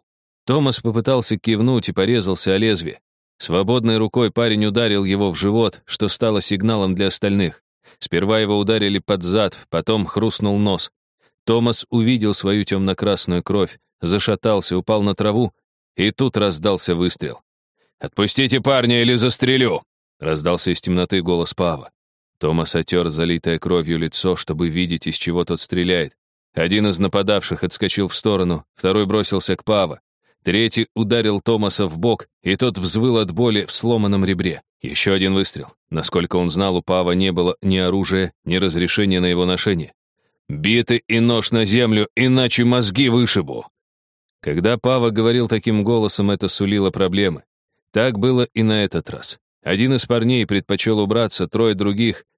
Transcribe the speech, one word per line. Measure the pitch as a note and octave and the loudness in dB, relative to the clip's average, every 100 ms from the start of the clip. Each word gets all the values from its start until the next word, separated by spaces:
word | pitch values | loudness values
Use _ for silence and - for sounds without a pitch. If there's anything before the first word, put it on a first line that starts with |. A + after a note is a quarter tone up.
| _ _ _ _ - | _ _ _ _ -2
Томас | C#3+ C3+ - | 0 2 0
попытался | A#2+ A2 A2 B2+ - G2+ | -2 -2 0 0 0 -2
кивнуть | A2+ G#2+ A#2+ A#2+ - | 0 0 2 0 -2
и | |
порезался | F#2+ G2 A#2+ F#2+ F#2 F#2+ | -2 0 0 0 -2 0
о | F#2+ | 2
лезвие. | A2 F#2+ E2 - _ _ _ _ | 2 0 -4 -12 _ _ _ _
Свободной | - F2 G2 B2 A2+ A2 | -2 0 2 2 2 2
рукой | A2 B2 A2 | 0 0 0
парень | A#2 A#2 G#2+ | 0 0 2
ударил | G#2+ G#2+ A2+ G2+ | 2 2 2 0
его | F#2+ G2 G2+ | 0 0 0
в | D#2 | 0
живот, | G2+ A2 G#2+ - | 0 2 0 -2
что | - - G#2 | -10 -4 -2
стало | - A2+ G#2 | 0 0 0
сигналом | - G2 A2 G#2+ F#2+ | 0 0 0 0 0
для | F#2 G2 | 0 -2
остальных. | - G2+ G2+ E2+ - _ _ _ _ | 0 0 0 -2 -4 _ _ _ _
Сперва | - - G2 A2 | -4 -2 0 0
его | G#2 G#2 | 2 0
ударили | G2+ A2 G2+ G2 | 0 0 0 -2
под | - G2 | -2 -2
зад, | F2 G#2+ G2 - - | 0 0 0 -4 -6
потом | E2+ F#2+ A2 F2+ | -4 -2 -2 -2
хрустнул | G#2 A2 - G#2 G2+ | -2 -2 -2 -2 0
нос. | G#2 F#2 - - _ _ _ _ | 0 -2 -4 -12 _ _ _ _
Томас | - A#2 A#2 A2 - | 0 2 2 0 -2
увидел | A#2+ A2+ B2 G#2 | 0 2 2 0
свою | G2 G2 G#2 | 0 0 0
темно-красную | G2 F#2+ G2 F#2 G#2 F#2+ - F2 | 0 -2 -2 0 0 -2 -2 -4
кровь, | - G2+ F2+ - _ _ | -2 0 -2 -4 _ _
зашатался, | E2+ G2 - G2 A2+ G2+ - F2+ | -2 0 0 0 0 0 0 -2
упал | G2 G#2+ | 0 0
на | G2+ | 0
траву, | F#2 G#2 A2 A2 - _ _ _ - | 0 0 0 -2 -4 _ _ _ -2
и | G2+ | -2
тут | - C3 G#2 | 0 -2 0
раздался | G2+ D#2 G2+ F#2 - | 0 0 0 0 -2
выстрел. | E2+ F2+ - D2 - _ _ _ _ _ _ | 0 0 -2 -6 -12 _ _ _ _ _ _
«Отпустите | - - G#2 - C3+ C3 | -10 -2 0 2 2 2
парня, | C#3 C3 A#2+ A#2+ | 2 2 2 2
или | A#2 | 2
застрелю!» | B2 A#2+ - B2+ C3 A#2+ D#2+ - _ _ _ | 2 2 2 2 2 2 -2 -8 _ _ _
раздался | D2+ D#2 E2 F2 F#2 | -4 -2 0 0 0
из | E2+ | -2
темноты | F2+ F2+ F2 G2 | -2 -2 0 0
голос | F2 F2 E2 | 0 0 -2
Пава. | - F2 D2 - _ _ _ _ _ | -2 -2 -2 -10 _ _ _ _ _
Томас | D2+ E2 D#2 | -2 0 0
отер | E2 - F2 E2 | -2 0 0 0
залитое | D2+ E2+ E2+ E2+ E2 | -2 -2 -2 -2 -4
кровью | E2+ F2 D#2+ E2 | 0 -2 0 -2
лицо, | D#2+ - F#2 F2+ | -2 -2 -2 -2
чтобы | - D#2 E2+ | -4 -4 -2
видеть, | E2 F2 E2+ - | -2 -2 -4 -4
из | - | -4
чего | F2 F2 | -2 -2
тот | E2+ E2+ | -2 -4
стреляет. | - F2+ F2 F2 D2 - _ _ _ | -2 -2 0 0 -2 -8 _ _ _
Один | - E2+ G#2 G#2 | -4 0 2 2
из | F2 | 0
нападавших | G2 G2+ G2 G2+ - E2+ | 0 0 0 0 -2 -4
отскочил | E2+ - G2 G2+ F#2 | -4 -2 -2 -2 -2
в | |
сторону, | - A2 G2 F2+ D#2+ - | -2 0 0 0 -2 -8
второй | - F#2 G#2 G2 | -4 0 0 2
бросился | G#2+ G2 F#2+ - F2+ | 0 0 -2 -2 -2
к | |
Пава. | - G#2 F2 - _ _ _ _ - | 0 0 0 -4 _ _ _ _ -2
Третий | G2 A2+ A#2 - | 0 0 0 -2
ударил | A2 G#2 A#2 G#2+ G2+ | -2 0 2 2 0
Томаса | A#2 A2+ G2+ - F#2+ | 0 0 0 0 -2
в | D#2+ | 0
бок, | A#2 G#2 - _ | 0 0 -4 _
и | F2+ | -4
тот | G2 B2+ F2+ | 0 0 -2
взвыл | F2+ G#2+ B2 A2+ | -2 0 2 0
от | F#2 | 0
боли | E2+ A#2+ G#2 | 0 0 0
в | - | 0
сломанном | - A#2 A2+ G2+ G2 | -2 0 0 2 2
ребре. | F#2+ F2+ F2+ D2+ - _ | 0 0 -4 -6 -12 _
Еще | - - G2 | -8 -2 0
один | G2 F#2+ | 2 2
выстрел. | G2 F#2+ - - _ _ | 0 0 -4 -12 _ _
Насколько | D#2+ - F2 F2 F2+ | -6 -2 -2 0 0
он | F2 | 0
знал, | E2+ G2 F2+ | 0 0 -2
у | |
Пава | - F#2 F2 | 0 0 2
не | F2+ F#2+ | 2 0
было | F2 F2 - | 0 -2 -2
ни | F#2+ F#2+ | 0 0
оружия, | F2+ G2 F#2 F#2+ F2+ - | 0 0 0 0 -2 -6
ни | D2 | -4
разрешения | F#2 F#2+ E2+ F2 - G2+ F#2 | 0 0 0 0 0 2 2
на | F2+ | 2
его | F2 | 2
ношение. | F2+ F2+ G#2+ F2 C#2+ _ _ _ _ _ - | 0 0 -2 -2 -6 _ _ _ _ _ -12
«Биты | D2 G2+ A#2 A#2 A#2+ - | -4 0 0 2 -2 0
и | A2+ | 0
нож | A#2+ A#2 - | 2 2 0
на | A2+ | 0
землю, | G2+ A#2+ A#2 G#2+ G#2 | 2 2 2 2 0
иначе | - B2+ C3 A#2+ - | 0 2 2 2 2
мозги | A#2+ B2 G#2 F#2+ C3 | 2 2 2 2 2
вышибу!» | A#2+ A#2+ G2+ D2 A1+ - _ _ _ _ _ _ _ | 2 2 0 -2 -8 -14 _ _ _ _ _ _ _
Когда | - D#2+ G2+ A#2+ | -4 0 0 0
Пава | B2 C3 A#2 | 0 2 2
говорил | G#2+ A2+ B2 A2+ | 2 2 2 0
таким | A2 A#2 G#2+ | 0 0 0
голосом, | G2+ A#2 G#2+ - G2+ | 2 0 0 0 0
это | G2 F#2+ | 0 -2
сулило | - G2 G2+ F#2+ | 0 0 0 0
проблемы. | F#2+ F#2+ G2 G2 D2 - _ _ _ _ | 0 0 2 0 -2 -12 _ _ _ _
Так | G#2 B2+ G#2 | 0 0 0
было | B2+ B2+ A#2+ | 0 2 0
и | A2+ | 0
на | A2 G#2+ | 2 2
этот | G2+ E2+ - | 0 -2 -6
раз. | - - - _ _ | -8 -8 -8 _ _
Один | - G2 B2+ | -4 0 2
из | B2+ - | 0 0
парней | A#2+ A#2 B2 G#2 | 0 2 2 2
предпочел | G2 - G2+ A2+ G#2+ | -2 0 -2 0 0
убраться, | G2+ A2+ A2 - F2 | 2 0 0 -2 -2
трое | A2 A2+ | 0 0
других | G2 G#2 G2+ A#2 - - | 2 0 0 -2 -2 -12